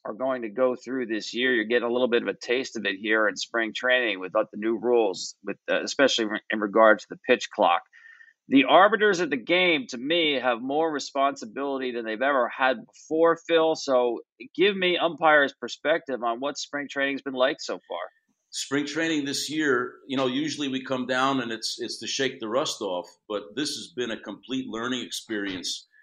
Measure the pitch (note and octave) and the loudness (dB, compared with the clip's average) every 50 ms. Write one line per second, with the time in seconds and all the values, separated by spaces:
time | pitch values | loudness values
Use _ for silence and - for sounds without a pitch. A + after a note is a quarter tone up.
0 | _ - A2+ G2 C3 C3+ C3 B2+ A#2 A2 G2+ B2 B2+ B2+ B2+ A#2 - A#2 C3 C3 | _ -12 -8 -6 -4 -4 -4 -4 -6 -8 0 2 2 2 2 -2 -6 -8 -6 -6
1 | B2 G#2 A2+ G#2 G2 - - A#2 B2 C3 B2+ A#2 G#2+ A2 A#2+ A#2+ A2+ A#2+ A#2+ B2 | -4 -4 -4 -4 -4 -6 -2 0 2 2 2 2 2 2 2 2 2 2 0 0
2 | B2+ A#2 A#2 A#2+ G#2+ G2 F#2+ - - - A#2+ C3 C3 - - A#2 G2 G2 G2 F#2+ | 2 2 2 2 2 0 -6 -6 -4 -2 -2 -2 -2 -6 -8 -4 -4 -4 -4 -4
3 | G#2+ G#2+ A2 A2 G#2+ G#2 F#2 F2 - - - A#2 A2+ A2 G2+ - - B2+ B2+ B2+ | 0 0 2 4 2 2 0 -2 -10 -4 -2 -2 -2 -2 -4 -4 0 2 2 2
4 | B2 A2+ G2 F#2 F#2 F#2 F2 G#2+ G#2+ - - G#2 G#2 A2+ A#2 G#2 G#2 B2 B2 A#2 | 2 0 -2 -4 -6 -2 0 0 -2 0 -6 -4 -2 -2 -2 0 0 2 4 4
5 | A2 G2 F2+ - - - - _ _ G2+ F#2+ - _ - F#2 E2 E2 G#2 - - | 4 2 -2 -4 -10 -14 -14 _ _ -10 -10 -10 _ -2 -2 -2 -2 -4 0 2
6 | C#3 B2+ - - A2+ G#2 G#2+ G#2 - _ G#2+ G#2+ G#2 G#2 G2 A2 A2 A2 G#2+ G#2 | 2 2 4 2 -2 -2 -4 -8 -6 _ -2 -2 -2 2 4 8 8 8 8 6
7 | - _ - - _ - B2 G#2 - - - - G2+ E2+ E2+ E2+ - _ _ - | 2 _ -18 -10 _ 2 2 2 2 -8 0 2 4 4 4 2 -2 _ _ -20
8 | - - - _ - _ _ _ _ - B2 C#3 C3+ - C#3 E3+ F#3+ G#3 G#3+ G3+ | -20 -20 -20 _ -20 _ _ _ _ 4 4 4 6 8 8 8 8 6 6 4
9 | G#3 G#3+ G3 E3 F3+ C#3+ D3 B2+ G#2+ - E3+ F3+ F#3 F3+ E3 C#3+ B2 - B2+ A#2 | 2 2 2 2 0 -2 -2 -6 -2 0 2 2 4 2 2 0 -2 -6 -10 -8
10 | B2 C#3+ E3 F3 E3 D3+ C#3+ B2+ A#2+ B2+ A#2+ A2 B2 C3 C#3 D3+ E3 E3 D3+ C#3 | -2 0 0 2 2 2 0 0 0 0 0 0 -2 -2 0 0 0 0 -2 -4
11 | C#3 - - C#3 C3+ C#3 C#3 C3+ C3+ A2+ - C3 C#3 C#3+ C3+ C3 C3 B2+ A#2 A#2+ | -6 -4 -2 0 0 0 0 -4 -12 -10 -8 -6 -4 -4 -4 -4 -4 -4 -4 -4
12 | A2+ A2 G#2+ G#2+ C3 C#3 C#3+ C3 A#2+ A2 - - C3+ C3 C3 A2 A2+ - _ - | -4 -6 -4 -2 0 2 2 2 2 0 0 0 2 2 2 0 -6 -16 _ -20
13 | - - D3+ D#3+ E3 E3 E3 D#3+ - - E3+ E3 D#3+ D#3+ D#3+ - - - C3+ B2+ | -8 -4 2 4 4 4 4 2 0 2 2 4 4 4 2 0 -2 2 2 2
14 | B2 A#2+ A#2 F2+ - _ _ _ A#2 C3+ _ - F3 G#3 G3+ F#3+ F#3 F3+ F3 - | 4 2 0 -4 -8 _ _ _ -20 -12 _ 2 2 2 2 2 0 0 2 2
15 | C#3+ E3+ E3 C3+ D#3+ D#3 D3+ D3 C#3+ C3+ - _ - A2+ - - - C#3+ D#3+ E3+ | 0 -2 0 2 4 6 6 6 6 4 0 _ -10 -10 -10 -6 0 0 0 0
16 | E3 - C3 A2 A#2+ A#2+ A#2 A#2+ C3+ C#3+ D3 - - - - C#3+ C#3+ C3 - C#3+ | 0 -6 -6 -4 -2 -4 -4 -2 -4 -6 -6 -8 -12 -10 -8 -10 -8 -6 -4 -2
17 | C#3 C#3 C#3 C3 - C#3 C3 B2+ B2+ C#3 D#3+ - - - G#2 F2+ - _ F#2 E2+ | -2 -2 -2 -4 -8 -8 0 2 2 2 2 -2 -6 -8 -8 -8 -8 _ -8 -8
18 | F2+ - _ _ _ _ _ _ _ _ - - - - C3+ C#3+ D3 C#3+ C#3+ D#3 | -8 -10 _ _ _ _ _ _ _ _ -12 -12 -8 -2 -2 -2 -2 -2 -4 -2
19 | E3 E3 D#3+ D3+ C#3 C#3 C3+ - - - D3 D#3 D#3 C#3+ B2+ A#2+ B2 B2+ - - | -2 0 0 -2 -2 -2 -4 -6 -6 -4 -2 0 2 2 2 2 0 -4 -8 -16
20 | - - C3 C3+ C3+ B2+ B2 C#3 D3+ D#3+ - C#3+ D3 C3+ C3 B2+ C3 - C3+ B2+ | -10 -6 -2 0 0 0 0 -2 -2 -4 -4 -4 -6 -4 -4 -6 -4 -4 -4 -4
21 | B2+ A#2+ C3 B2+ C3 C3+ C#3 C3 A#2+ A2+ A2+ A2 - - - - A#2 G#2+ - - | -2 -2 0 0 2 2 0 0 -2 -4 -6 -6 -8 -10 -8 -8 -8 -10 -10 -10
22 | A#2 G#2+ - - C3+ B2+ C3 - A2+ G#2+ A2 C3 D#3 - - - A2 G2 F2+ F2+ | -8 -8 -4 -4 -4 -4 -4 -6 -8 -4 -2 -2 -2 -4 -6 -6 -6 -4 -4 -6
23 | F2+ - _ _ _ _ G#2+ G2+ G#2 - G#2+ B2 D3+ - - B2+ G#2 - _ B2 | -8 -10 _ _ _ _ -8 -8 -8 -8 -8 -6 -6 -6 -6 -10 -12 -12 _ -6
24 | B2 A2+ A2 - - A2 G2+ - - - B2+ C3 - G#2+ G#2+ A2+ A#2 B2 B2+ B2 | -6 -6 -6 -8 -10 -14 -14 -14 -10 -8 -8 -8 -6 -6 -8 -6 -4 -4 -4 -6
25 | A2 E2+ - - - - A2 G#2 G2+ G2 F#2 F#2 F2 - - - - _ _ _ | -6 -8 -10 -12 -8 -6 -6 -4 -4 -4 -6 -6 -6 -8 -8 -8 -12 _ _ _